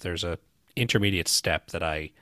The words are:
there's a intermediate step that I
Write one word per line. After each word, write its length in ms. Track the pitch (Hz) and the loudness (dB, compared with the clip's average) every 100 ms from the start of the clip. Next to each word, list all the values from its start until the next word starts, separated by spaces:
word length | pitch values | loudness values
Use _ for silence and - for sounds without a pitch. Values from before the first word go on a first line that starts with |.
there's 240 | 90 85 | -6 -4
a 140 | 85 82 _ _ _ - | -4 -6 _ _ _ -2
intermediate 520 | 117 110 101 92 80 | 2 4 4 2 2
step 420 | - - 78 - | 0 2 0 -2
that 120 | 87 | -4
I 280 | 82 78 78 - | -2 -4 -6 -14